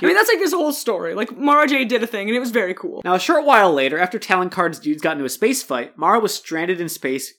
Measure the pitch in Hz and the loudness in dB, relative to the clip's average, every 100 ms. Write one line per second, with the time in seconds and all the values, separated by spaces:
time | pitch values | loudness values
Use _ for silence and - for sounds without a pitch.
0 | 294 392 440 392 370 349 302 285 - 180 | 2 2 2 2 0 0 -2 -4 -4 -4
1 | 170 190 233 247 285 294 302 294 233 233 | -4 -6 -6 -2 2 4 4 2 0 -2
2 | 226 208 202 247 240 226 185 - 180 - | -2 -4 -2 -2 0 -2 -2 -4 -10 -6
3 | 175 185 - 311 285 233 190 143 135 156 | 0 0 2 2 6 6 6 4 2 0
4 | 180 214 - 185 180 185 170 151 151 151 | -2 -2 0 0 0 -2 -2 -2 -6 -2
5 | 165 151 131 - 226 262 - 123 123 - | -2 -2 -4 0 0 0 -4 -6 -6 -2
6 | 165 226 214 - - 160 175 180 165 - | 2 2 2 -4 -8 -4 -4 -4 -6 -6
7 | 135 131 - | -4 -4 -6